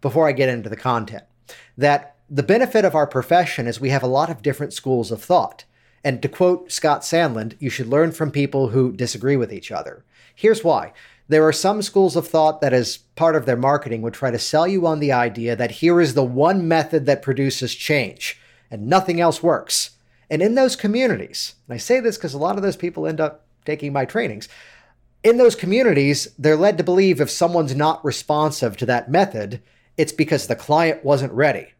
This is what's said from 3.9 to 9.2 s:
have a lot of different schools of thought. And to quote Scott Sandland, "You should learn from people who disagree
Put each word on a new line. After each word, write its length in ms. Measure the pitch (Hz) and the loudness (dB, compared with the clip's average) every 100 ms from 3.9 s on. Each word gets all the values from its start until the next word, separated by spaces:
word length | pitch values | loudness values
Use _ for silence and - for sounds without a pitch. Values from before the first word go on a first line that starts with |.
have 100 | 139 | -2
a 60 | 127 | 0
lot 240 | 131 160 | 0 -2
of 100 | 160 | -2
different 320 | - 135 147 | -4 -4 -6
schools 380 | - - 127 104 | -8 -2 -2 -2
of 100 | 113 | -8
thought. 440 | - 180 107 - - _ _ _ | 0 2 2 -8 -20 _ _ _
And 160 | 143 131 | -6 -4
to 40 | 139 | -6
quote 440 | - 180 180 180 | 0 2 2 -4
Scott 300 | - 160 147 | -4 0 -2
Sandland, 520 | - 165 165 113 110 - | 0 0 0 -2 -8 -8
"You 100 | 135 | -8
should 180 | - 117 | -6 -2
learn 240 | 139 165 | 2 0
from 200 | 160 156 | 0 -6
people 380 | 143 139 139 131 | -2 -2 0 0
who 220 | 120 127 | 2 0
disagree 460 | 107 120 117 | -2 -6 -4